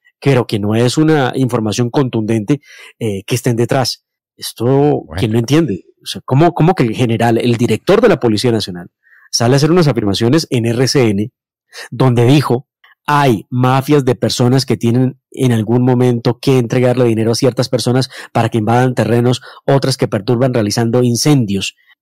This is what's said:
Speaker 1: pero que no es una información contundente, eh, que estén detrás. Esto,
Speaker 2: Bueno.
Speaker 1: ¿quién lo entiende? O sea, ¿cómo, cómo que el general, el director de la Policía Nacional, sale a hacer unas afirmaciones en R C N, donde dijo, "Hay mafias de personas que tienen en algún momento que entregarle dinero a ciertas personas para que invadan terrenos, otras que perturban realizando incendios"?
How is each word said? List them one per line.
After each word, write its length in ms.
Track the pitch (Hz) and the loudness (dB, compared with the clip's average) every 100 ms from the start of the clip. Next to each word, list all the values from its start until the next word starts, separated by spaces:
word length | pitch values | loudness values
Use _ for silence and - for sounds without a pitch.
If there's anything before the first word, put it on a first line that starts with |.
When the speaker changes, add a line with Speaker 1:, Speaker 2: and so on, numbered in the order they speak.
| _ _ | _ _
Speaker 1:
pero 260 | 139 127 113 | 0 2 0
que 120 | 110 | -2
no 160 | 104 | 0
es 220 | 110 123 156 | 0 2 2
una 360 | 156 156 139 | 2 2 2
información 560 | - 127 120 107 101 120 | 0 -2 -2 -2 -2 -2
contundente, 680 | 151 131 117 107 113 101 147 - - - _ | 0 -2 -2 -2 -2 -2 -4 -4 -20 -20 _
eh, 240 | 113 98 - | -8 -6 -6
que 80 | |
estén 220 | 127 135 117 | -4 -2 -2
detrás. 500 | 117 139 127 - _ _ _ _ | 0 0 -2 -6 _ _ _ _
Esto, 280 | - - | -16 -6
Speaker 2:
Bueno. 500 | 120 135 147 131 - 78 | 0 2 2 0 -4 -6
Speaker 1:
¿quién 140 | 110 | -2
lo 60 | 113 | -2
entiende? 460 | 117 147 156 95 - _ | 0 0 0 -4 -12 _
O 40 | - | -16
sea, 160 | - | -14
¿cómo, 300 | - 131 170 | -2 2 2
cómo 200 | - 156 | 2 0
que 100 | 185 | 2
el 100 | 123 | -2
general, 420 | 101 123 113 117 113 | -2 -2 0 0 0
el 200 | 123 117 | 0 0
director 440 | 120 110 - 208 | 0 -2 2 2
de 80 | 240 | 4
la 120 | 160 | 2
Policía 300 | 120 104 123 | 0 0 0
Nacional, 400 | 113 101 87 90 _ _ _ _ | -2 -4 -10 -18 _ _ _ _
sale 240 | - 117 | -2 2
a 20 | 139 | 2
hacer 140 | 151 | 4
unas 180 | 180 151 | 2 2
afirmaciones 580 | 117 104 95 113 156 160 | 0 -2 0 0 0 0
en 140 | 123 | -2
R 240 | 113 117 127 | -2 0 0
C 220 | 147 117 | 2 2
N, 220 | 101 110 - _ _ _ - - | 0 -4 -10 _ _ _ -20 -14
donde 340 | 113 131 120 | -2 0 2
dijo, 440 | 120 147 - 123 - _ _ _ - | 4 2 2 -2 -4 _ _ _ -4
"Hay 400 | 147 143 107 - | 0 2 0 -2
mafias 540 | 123 127 131 135 147 | -2 0 0 2 2
de 100 | 127 | 2
personas 500 | 120 113 - 123 135 | -2 -2 0 2 2
que 120 | 127 113 | 0 -2
tienen 440 | 117 120 127 - _ | 0 0 0 -4 _
en 220 | - 131 | -4 0
algún 320 | 117 107 123 | 0 0 0
momento 540 | 123 123 127 120 131 117 | 2 2 2 0 -2 -2
que 200 | - 131 | 0 0
entregarle 460 | 117 127 123 123 | 2 0 0 2
dinero 280 | 123 110 110 | 0 0 -2
a 20 | |
ciertas 340 | 117 127 117 127 | 0 0 -2 -2
personas 420 | 123 123 123 127 - - | -2 0 0 -2 -8 -6
para 160 | 120 113 | -2 -2
que 100 | 120 | -2
invadan 360 | 107 120 127 | 0 0 0
terrenos, 480 | 127 104 120 120 123 - - - | 0 0 0 0 -2 -6 -10 -2
otras 300 | 139 131 131 | 0 0 -2
que 120 | 113 | -4
perturban 460 | 110 98 120 131 | -4 -2 0 0
realizando 480 | 123 104 113 117 123 | 0 -2 -2 -2 0
incendios"? 720 | 123 120 151 143 110 98 - - _ _ | 0 0 0 0 0 -4 -6 -12 _ _